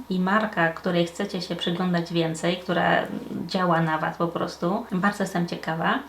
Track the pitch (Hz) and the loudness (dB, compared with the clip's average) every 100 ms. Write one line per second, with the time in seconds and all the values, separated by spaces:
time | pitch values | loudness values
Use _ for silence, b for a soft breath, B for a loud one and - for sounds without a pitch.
0 | - 185 185 208 214 - 165 160 190 175 | -2 0 4 2 2 2 2 2 0 2
1 | 170 - 202 185 175 175 185 175 185 170 | 2 0 -4 -4 -4 -4 -2 0 2 0
2 | 165 170 160 160 170 175 - 170 175 170 | 0 0 0 0 0 -2 0 2 4 4
3 | - - - - 175 190 180 165 165 156 | 2 -6 -6 -8 -2 0 2 4 2 0
4 | 156 - 170 - 170 - 175 214 233 185 | -2 -2 -2 -2 -4 -2 -2 -2 -2 0
5 | 196 202 190 175 170 175 - 165 175 240 | 0 0 -2 0 -2 -4 -4 -2 0 -2